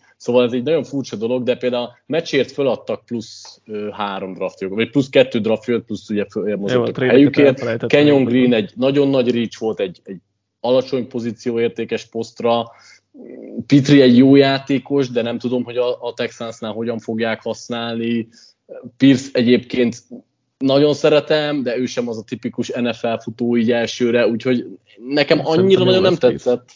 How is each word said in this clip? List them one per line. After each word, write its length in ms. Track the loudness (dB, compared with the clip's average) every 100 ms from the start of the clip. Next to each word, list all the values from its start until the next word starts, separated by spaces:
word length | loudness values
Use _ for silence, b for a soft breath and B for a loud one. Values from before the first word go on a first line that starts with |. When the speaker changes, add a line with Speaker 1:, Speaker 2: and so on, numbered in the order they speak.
| _ _
Speaker 1:
szóval 280 | 0 2 2
ez 60 |
egy 120 | -2
nagyon 200 | -2 -2
furcsa 320 | -2 -8 -8 -6
dolog, 280 | -4 -2
de 140 | -2 -2
például 320 | -4 -4 -8 b -6
Mechért 460 | -6 -2 -2 -2
föladtak 540 | -2 -2 -2 -6 -10 _
plusz, 560 | -12 -10 -18 -20 -20 -14
ö, 240 | -10 -10
három 420 | -6 -6 -6 -10
draftjogot, 440 | -8 -8 -8 -6 -4
vagy 120 | -2
plusz 200 | -2 2
kettő 300 | 2 2 0
draftjogot, 460 | -2 -2 -2 -4 -4
plusz 240 | -12 -6
ugye 160 | -4 -4
föl-, 200 | -6 -4
Speaker 2:
Jó, 80 | -4
Speaker 1:
mozogtak 280 | -2 0 -2
Speaker 2:
a 40 |
Speaker 1:
a 20 |
Speaker 2:
trade-eket 260 | -2 4 6
Speaker 1:
helyükért. 300 | 6 6 4
Speaker 2:
elfelejtettem. 520 | 2 -4 -4 2 4
Speaker 1:
Kenyon 240 | 6 4
Green 300 | 2 2 4
egy 180 | 2 -2 -2
nagyon 320 | 0 2 2
nagy 240 | 2 0
reach 280 | -2 -4 -6
volt, 200 | -6 -4
egy, 220 | -6 -8
egy 160 | -18 -18 _ _ _ _
alacsony 480 | 0 0 0 -6 -6
pozícióértékes 1000 | -8 -8 -6 -6 -2 -2 -4 -6 -6 -8
posztra, 680 | -10 -10 -4 0 0 -2 b b b _ -20 -20 -20 -14 -14 2
Pitri 340 | 2 6 6
egy 160 | 8 6
jó 180 | 8 6
játékos, 720 | 6 0 -2 -4 -2 -2 -2
de 120 | -2
nem 180 | -4 -4
tudom, 240 | -4 -4
hogy 140 | -4 -4
a, 240 | -4 -4
a 120 | -8
Texansnál 580 | -8 -8 -8 -14 -10 -10
hogyan 280 | -6 -6 -6
fogják 420 | -8 -4 -4 -4
használni. 840 | -8 -10 -10 -8 -6 -6 -4 -4 -6 b b _ _ -20 -20 _
Pierce 320 | 4 4 0
egyébként 640 | 0 4 2 2 -2 -2 -2 _ -20 _ _ _ _
nagyon 360 | 0 2 2
szeretem, 720 | 2 2 2 2 0 0 -4
de 140 | -4 -4
ő 80 | -4
sem 220 | -4 -6
az 100 | -8
a 60 |
tipikus 460 | -10 -10 -8 -8 -6
N 220 | -4 -4
F 120 | -4
L 120 | -4 -4
futó 420 | -8 -6 0 2
így 140 | 2
elsőre, 560 | 0 -2 -2 0 2 0
úgyhogy 500 | 0 -2 -2 -4 -16 _ -18
nekem 400 | -4 -2 2 0
Speaker 2:
Szerintem 260 | 2 0
Speaker 1:
annyira 160 | 4 4
Speaker 2:
jó 60 | 4
Speaker 1:
nagyon 160 | 2
nem 100 | 2
Speaker 2:
lesz 80 | 2
Pierce. 300 | 0 0 -2
Speaker 1:
tetszett. 200 | -4 -6